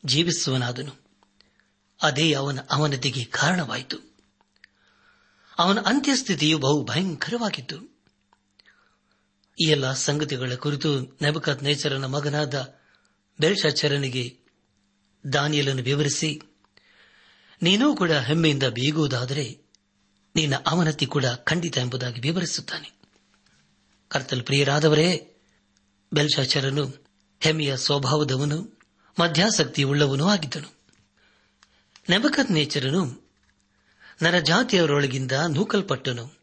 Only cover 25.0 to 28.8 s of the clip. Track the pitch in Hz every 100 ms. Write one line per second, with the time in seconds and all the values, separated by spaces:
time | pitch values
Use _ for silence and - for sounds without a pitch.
25 | 170 180 - _ _ _ _ _ _ _
26 | _ 147 147 143 131 151 135 139 135 127
27 | _ _ _ _ 160 156 143 131 - 143
28 | 131 151 147 131 147 151 202 _